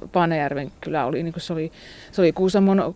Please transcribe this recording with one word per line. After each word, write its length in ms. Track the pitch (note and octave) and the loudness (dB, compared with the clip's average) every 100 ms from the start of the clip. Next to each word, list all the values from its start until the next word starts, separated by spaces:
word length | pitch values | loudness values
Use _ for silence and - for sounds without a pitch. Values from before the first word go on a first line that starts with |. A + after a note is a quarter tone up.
| - | -4
Paanajärven 600 | F#3 E3+ D#3+ C#3+ C#3+ C#3 - | 0 2 0 -2 -4 -8 -10
kylä 240 | D3 D#3 | -6 -4
oli, 180 | B2+ C#3+ | -2 -4
niinku 180 | E3 E3 | -6 -8
se 120 | - | -8
oli, 200 | E3 D#3+ - - - - | -6 -6 -10 -20 -20 -8
se 80 | - | 2
oli 120 | F3 | 2
Kuusamon 640 | F3 F#3 G3 G3 F#3+ D3+ | 4 2 4 4 4 0